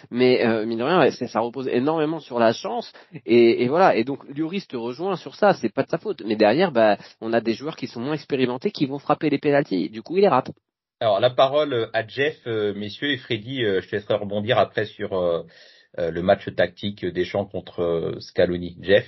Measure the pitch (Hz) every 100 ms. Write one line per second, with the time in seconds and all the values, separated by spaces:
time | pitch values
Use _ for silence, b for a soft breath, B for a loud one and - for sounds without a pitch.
0 | B 120 127 120 113 113 113 113 131 180
1 | 123 - 120 110 117 135 127 120 143 165
2 | 151 160 - 120 113 117 196 233 - B
3 | B 156 - 117 117 - 123 165 180 101
4 | 123 139 - 143 160 196 - 127 117 123
5 | 190 180 139 - 208 170 - - - 165
6 | 110 87 101 110 104 139 190 117 107 98
7 | B B 113 117 113 107 147 - 123 120
8 | 131 151 - 135 123 127 214 - 135 139
9 | - 147 156 143 151 143 151 90 - 110
10 | - 180 196 127 - - _ _ _ -
11 | 113 98 123 127 135 147 147 120 110 113
12 | 110 120 147 156 123 110 104 98 104 -
13 | 143 127 - 113 113 135 107 95 - 104
14 | - 107 101 104 104 110 95 123 104 -
15 | 98 95 87 82 85 b b b b -
16 | 85 85 95 98 - - 87 - 104 104
17 | 90 85 87 101 95 92 - - 85 82
18 | 87 87 - - 90 87 87 87 90 104